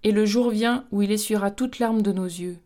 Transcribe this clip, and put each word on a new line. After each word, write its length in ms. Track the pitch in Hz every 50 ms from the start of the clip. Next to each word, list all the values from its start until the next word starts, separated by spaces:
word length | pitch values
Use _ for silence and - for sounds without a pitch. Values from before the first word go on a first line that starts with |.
| -
et 100 | 214 208
le 120 | 208 214
jour 260 | 214 202 240 247 240
vient 360 | 220 214 220 233 240 247 247 -
où 120 | - 202 202
il 80 | 196
essuiera 400 | 214 214 208 - 214 208 202 202
toute 280 | 202 - 254 254 254 -
larme 240 | 240 226 226 220 208
de 100 | 202 196
nos 120 | 185 185
yeux. 340 | 180 170 175 175 180 175 170 _